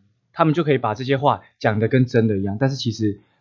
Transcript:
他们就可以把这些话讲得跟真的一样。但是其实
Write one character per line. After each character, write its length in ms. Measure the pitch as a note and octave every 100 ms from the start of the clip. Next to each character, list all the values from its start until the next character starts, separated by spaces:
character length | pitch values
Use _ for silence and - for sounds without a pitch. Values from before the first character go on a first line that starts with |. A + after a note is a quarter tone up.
| _ _ _
他 120 | -
们 80 | D#3+
就 120 | D3+
可 80 | D3+
以 60 | C3
把 160 | A2
这 100 | G#2+
些 120 | B2+ C3+
话 260 | C#3 G2 - -
讲 200 | A#2 G#2+
得 80 | A2+
跟 200 | C3 B2+
真 200 | A#2+ A2+
的 100 | G2
一 60 |
样。 140 | G2 G#2+
但 100 | C3+
是 80 | C3+
其 140 | A#2+
实 300 | A2 G#2+ G2 _ _